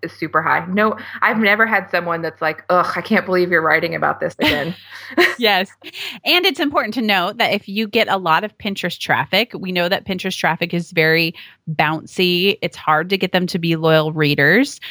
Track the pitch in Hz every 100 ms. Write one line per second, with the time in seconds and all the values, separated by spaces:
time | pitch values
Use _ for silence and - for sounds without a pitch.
0 | 170 - 156 156 160 143 165 196 214 -
1 | - - 208 226 208 208 226 208 185 180
2 | 175 165 160 - 160 156 - 180 165 165
3 | - 208 - 180 180 170 160 160 165 160
4 | 151 147 160 - 302 147 151 - - -
5 | - 254 359 - 220 190 196 - - -
6 | - 240 254 349 370 277 294 302 220 254
7 | 214 196 180 226 202 202 - 196 220 226
8 | 214 196 175 160 208 - 208 196 175 -
9 | - 113 - 190 240 - 190 180 175 190
10 | - 180 190 - 170 165 175 175 165 170
11 | 160 165 165 - - _ - 151 151 160
12 | - - 180 175 196 - 165 - - 156
13 | 180 190 208 185 180 185 165 165 160 160
14 | 156 156 151 147 143 196 285 - -